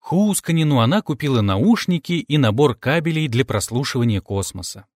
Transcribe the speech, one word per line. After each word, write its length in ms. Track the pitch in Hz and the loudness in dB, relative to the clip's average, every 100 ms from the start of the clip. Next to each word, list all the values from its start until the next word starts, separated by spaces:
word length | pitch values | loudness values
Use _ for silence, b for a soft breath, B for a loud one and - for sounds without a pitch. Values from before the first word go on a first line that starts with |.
Хуусканину 800 | - 165 208 196 - 165 156 139 | -2 0 2 0 -2 0 2 2
она 220 | 117 196 | 4 2
купила 400 | - 143 147 127 | 0 -4 0 0
наушники 720 | 101 98 165 233 - 175 - | 2 2 2 2 2 -2 -2
и 240 | 170 - 151 | -6 0 2
набор 360 | 123 107 147 | 2 4 2
кабелей 540 | 117 - 160 160 160 156 | 2 -2 -2 0 -2 -2
для 160 | 113 | -2
прослушивания 760 | 131 107 - 117 139 131 120 101 | 0 -2 -4 -6 -4 -2 0 0
космоса. 680 | - 98 95 98 - - 92 | -2 -6 -6 -10 -14 -14 -20